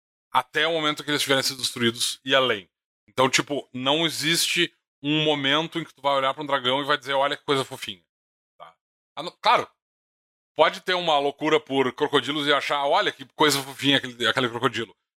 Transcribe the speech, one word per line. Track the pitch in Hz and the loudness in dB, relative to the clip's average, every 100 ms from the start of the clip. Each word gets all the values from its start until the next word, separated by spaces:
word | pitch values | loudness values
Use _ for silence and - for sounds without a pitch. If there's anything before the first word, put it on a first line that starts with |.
| _ _ _ | _ _ _
até | 127 - 156 156 | -4 -2 -2 0
o | |
momento | 165 151 151 | 0 -2 -4
que | 143 | -2
eles | 143 | -2
tiverem | 135 135 | 2 2
sido | 131 135 | 2 -4
destruídos | 120 - 120 117 - - | -6 0 -2 0 -4 -6
e | 131 | 0
além. | 135 127 107 92 _ _ _ _ | 2 4 0 -4 _ _ _ _
Então, | - 131 | 0 2
tipo, | - 147 143 - | 2 -2 -6 -8
não | 123 131 151 165 | -6 -2 0 0
existe | 123 147 165 - 175 170 - _ _ | -2 -2 0 0 0 -2 -4 _ _
um | 143 151 156 | -2 0 0
momento | 147 135 147 165 170 | 0 2 0 0 -6
em | |
que | 156 | -10
tu | - | -4
vai | 139 139 | 0 2
olhar | 135 | 0
pra | 135 | -2
um | 151 | -2
dragão | 139 123 135 | -2 0 -2
e | 139 | 0
vai | 143 | -2
dizer, | 127 | -2
"Olha | 139 139 143 | 0 0 -2
que | |
coisa | - 139 127 | -2 -2 -2
fofinha." | 131 - 95 _ _ _ _ _ _ | -8 -14 -16 _ _ _ _ _ _
Tá? | 82 _ _ _ _ - | -20 _ _ _ _ -12
Ah, | |
não, | 170 - | -12 -2
claro, | 208 233 110 _ _ _ _ _ _ _ _ - | 2 2 0 _ _ _ _ _ _ _ _ 2
pode | 165 185 | 2 2
ter | - | -4
uma | 185 175 147 | -2 2 2
loucura | 139 - 151 151 | 2 -2 0 0
por | - 135 127 | 2 0 0
crocodilos | - 147 143 123 151 143 | 0 0 2 0 -4 0
e | |
achar, | 143 - 147 139 | 0 0 -2 2
"Olha | 175 185 | 2 0
que | - 131 - | -4 -16 2
coisa | 151 139 | 2 2
fofinha | 135 131 135 139 | -4 -4 0 0
aquele, | 127 120 113 | 0 -2 0
aquele | 120 127 | 0 0
crocodilo." | 117 127 113 107 - _ | 0 -2 -2 -8 -12 _